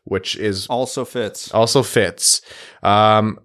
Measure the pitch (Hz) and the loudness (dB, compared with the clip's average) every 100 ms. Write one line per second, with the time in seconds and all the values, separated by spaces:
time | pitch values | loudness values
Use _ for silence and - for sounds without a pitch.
0 | - 95 - - 104 95 98 123 127 - | -8 -6 -6 -6 -4 -4 -6 -6 -4 -6
1 | 123 127 107 - - 107 113 139 120 - | -8 -6 -8 -8 -4 0 2 2 2 0
2 | 95 - - - - - - - 98 104 | 0 -2 -2 -2 -4 -20 -20 -4 2 4
3 | 107 107 107 - | 6 4 2 -4